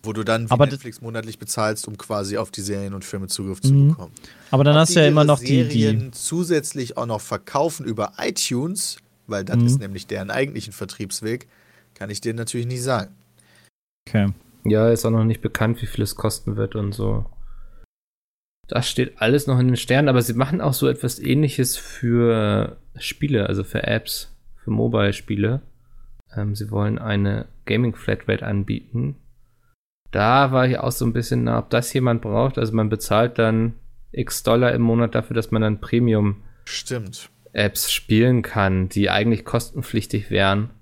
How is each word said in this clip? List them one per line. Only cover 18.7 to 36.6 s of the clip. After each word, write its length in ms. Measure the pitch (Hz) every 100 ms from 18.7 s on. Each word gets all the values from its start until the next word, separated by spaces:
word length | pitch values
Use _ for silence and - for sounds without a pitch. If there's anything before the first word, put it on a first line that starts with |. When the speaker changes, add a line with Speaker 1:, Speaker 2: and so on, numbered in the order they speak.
| - 120
Speaker 3:
steht 320 | - 127 -
alles 260 | 113 143 143
noch 120 | 127
in 80 | 127
den 100 | 120
Sternen, 320 | - 131 147
aber 120 | 127
sie 120 | 117
machen 280 | 117 131 170
auch 120 | 147
so 140 | 127 139
etwas 320 | 123 123 -
Ähnliches 560 | 135 131 151 - 123 -
für 1000 | - - 120 120 117 113 104 104 107 - - -
Spiele, 500 | - - 147 123 101
also 160 | 98
für 200 | 95 -
Apps, 500 | - 113 - - - - - -
für 140 | 113
Mobile-Spiele. 880 | 110 117 113 101 98 - 104 101 131 - - _ - - - - -
Ähm, 180 | 104 104
sie 140 | 104
wollen 280 | 107 104 110
eine 500 | 110 104 101 104 - - -
Gaming-Flatrate 800 | 110 123 - - 104 - 104 110
anbieten. 680 | 101 101 110 - 117 135 139 - - - _ _ _ _ _ -
Da 400 | - 107 131 135
war 160 | 131 127
ich 120 | 127
auch 120 | 123
so 140 | - 120
ein 80 |
bisschen, 320 | 120 117 123 120
na, 140 | 117
ob 100 | 117
das 220 | 117 120
jemand 280 | 135 127 117
braucht. 360 | 110 104 135 -
Also 160 | 113
man 160 | 110 110
bezahlt 480 | 107 - 104 120 123
dann 340 | 113 110 113 - - - -
x 320 | - - -
Dollar 300 | - 117 123
im 80 | 120
Monat 340 | 117 117 117 117
dafür, 180 | 110 117
dass 160 | 107
man 100 | 110
dann 180 | 110 104
Premium 640 | - 120 120 107 104 101 - -